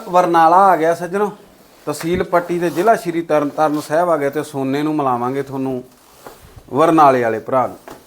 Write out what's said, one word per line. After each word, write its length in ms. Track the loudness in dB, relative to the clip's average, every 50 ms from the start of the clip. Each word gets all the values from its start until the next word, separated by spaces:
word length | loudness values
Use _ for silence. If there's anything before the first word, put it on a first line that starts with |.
| 2 0
ਬਰਨਾਲਾ 540 | 2 2 2 4 4 4 4 6 6 6 6
ਆ 100 | 6 4
ਗਿਆ 200 | 4 2 0 0
ਸੱਜਣੋ, 360 | -2 -4 -6 -4 -4 -4 -4 -4 -10 -18 -20 _ _ _ _ _ _ _
ਤਹਿਸੀਲ 380 | -10 -8 -6 -4 -2 -2 -2 -2
ਪੱਟੀ 360 | 0 -2 -2 -2 -2 -4 -4
ਤੇ 100 | -4 -2
ਜ਼ਿਲ੍ਹਾ 260 | -2 0 2 2 2
ਸ਼੍ਰੀ 260 | 2 0 -4 -6 -6
ਤਰਨਤਾਰਨ 600 | -4 -2 0 0 0 -2 -2 -2 -2 -2 -2 -4
ਸਾਹਿਬ 280 | -4 -2 -2 0 0 0
ਆ 80 | 0 0
ਗਿਆ 120 | -2 -4
ਤੇ 140 | -4 -6 -8
ਸੋਨੇ 400 | -8 -8 -6 -4 -4 -4 -2 -2
ਨੂੰ 120 | -2 -2
ਮਿਲਾਵਾਂਗੇ 480 | -2 -2 -2 -2 -2 -2 -4 -4 -6 -6
ਤੁਹਾਨੂੰ 400 | -8 -8 -6 -6 -6 -6 -8 -10 -14 _ _ _ _ _ _ -20 -20 -20 -20 -20 -20 -20 -20 -16 -6 0
ਬਰਨਾਲੇ 500 | 2 2 4 4 6 6 6 6 4 2
ਵਾਲੇ 160 | 0 -2 -4
ਭਰਾ 280 | -4 -2 -2 -2 -2 -2
ਨੂੰ। 100 | -6 -12 -18 -20 -20 -20 -20